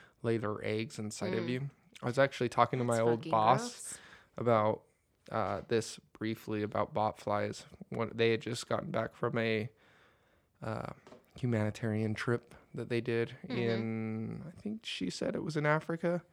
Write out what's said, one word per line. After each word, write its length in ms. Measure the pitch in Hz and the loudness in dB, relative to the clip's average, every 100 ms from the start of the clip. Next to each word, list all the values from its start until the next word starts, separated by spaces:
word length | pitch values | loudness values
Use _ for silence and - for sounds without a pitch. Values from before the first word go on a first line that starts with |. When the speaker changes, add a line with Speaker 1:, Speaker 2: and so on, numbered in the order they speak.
| - _ | -20 _
Speaker 1:
lay 140 | 117 113 | 0 0
their 280 | 107 107 | 0 -2
eggs 360 | 107 107 113 - | -2 -2 -4 -6
inside 340 | 107 - 104 | -8 -4 -2
of 100 | 113 | -2
Speaker 2:
Mm. 40 | 117 | -2
Speaker 1:
you. 220 | 127 139 - _ - | -2 -4 -10 _ -6
I 40 | 123 | -2
was 120 | 120 | 4
actually 280 | 139 - 120 | 4 4 0
talking 280 | - 120 127 | 4 4 4
to 60 | |
my 120 | 120 117 | 2 4
Speaker 2:
That's 100 | 117 | 4
Speaker 1:
old 100 | 117 | 2
Speaker 2:
fucking 100 | - | 2
Speaker 1:
boss 280 | 113 110 170 | 4 6 4
Speaker 2:
gross. 360 | 240 - - - - - - - | 2 -8 -12 -12 -16 -20 -16 -2
Speaker 1:
about, 440 | 117 113 107 - _ _ _ _ - | 4 6 6 2 _ _ _ _ -4
uh, 300 | 110 98 101 - | -2 0 -2 2
this 320 | 117 - - _ - | 0 0 -10 _ -6
briefly 460 | 110 110 - 107 | -4 -4 -4 -2
about 320 | 107 104 104 | 0 0 0
botflies. 680 | 104 107 - - 104 104 104 - - - | 0 0 0 -2 0 0 -6 -12 -18 -8
What, 280 | 117 113 113 | -4 -4 2
they 140 | 117 | 4
had 100 | 113 | 4
just 260 | 117 120 - | 0 -6 -2
gotten 240 | 113 - | -2 0
back 240 | 117 117 - | -4 -4 -2
from 200 | 120 117 | -2 0
a, 300 | 113 110 107 - _ - - _ _ _ _ _ | 2 0 -2 -8 _ -20 -20 _ _ _ _ _
uh, 300 | 113 110 - - - - _ - | -6 -4 -6 -10 -20 -20 _ -4
humanitarian 760 | 123 113 107 - 113 107 110 | 0 2 0 -2 -2 0 0
trip 400 | 107 - 120 - - _ | 0 0 0 -2 -20 _
that 140 | - 117 | -10 -2
they 120 | 117 | -2
did 320 | 117 117 117 127 - | 0 0 0 -6 -6
Speaker 2:
Mm-hmm. 100 | 123 | -2
Speaker 1:
in, 840 | 117 113 113 113 110 110 110 110 156 | 0 0 0 -2 -2 -4 -4 -6 -10
I 140 | - | -10
think 200 | - - | -8 -8
she 260 | - - 185 | -8 -6 -4
said 240 | - - | -2 -4
it 80 | - | -2
was 140 | - 151 | -4 0
in 100 | 147 | 2
Africa. 560 | 156 - 165 175 175 - | 2 0 -2 0 -2 -6